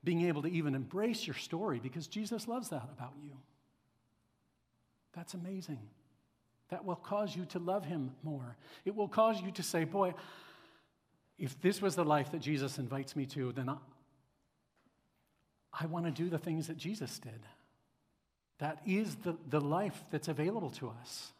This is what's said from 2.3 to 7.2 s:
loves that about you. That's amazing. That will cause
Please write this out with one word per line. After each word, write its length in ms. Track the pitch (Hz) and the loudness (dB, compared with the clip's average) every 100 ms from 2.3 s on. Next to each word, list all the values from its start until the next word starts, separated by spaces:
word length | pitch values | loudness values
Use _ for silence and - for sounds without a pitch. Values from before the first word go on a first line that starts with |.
| 233 220 | -4 -2
loves 220 | 240 233 | -4 -4
that 220 | 147 117 | -6 -6
about 220 | 143 127 139 | -10 -12 -10
you. 180 | 147 135 - _ _ _ _ _ _ _ _ _ _ _ _ _ _ _ _ | -14 -16 -20 _ _ _ _ _ _ _ _ _ _ _ _ _ _ _ _
That's 180 | 170 170 | -14 -10
amazing. 480 | 185 175 190 170 139 104 - _ _ _ _ _ _ _ | -6 -4 -4 -4 -6 -8 -18 _ _ _ _ _ _ _
That 160 | 185 | -4
will 120 | 196 175 | -2 -4
cause 380 | - 208 | 0 0